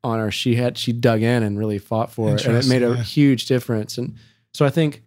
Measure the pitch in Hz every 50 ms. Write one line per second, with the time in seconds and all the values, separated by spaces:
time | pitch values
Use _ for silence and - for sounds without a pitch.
0 | - 123 113 113 110 107 101 - - 127 117 117 123 120 123 - - 123 117 120
1 | 120 120 113 110 110 117 123 120 110 104 101 101 110 107 104 101 - - 113 110
2 | 113 - - - 110 107 104 104 - 123 113 120 135 131 127 127 120 120 117 120
3 | 117 - - 151 147 139 131 117 - - 131 127 - - 120 110 107 - - -
4 | 123 - 110 - - _ _ _ _ _ _ - 151 139 135 170 160 151 139 -
5 | _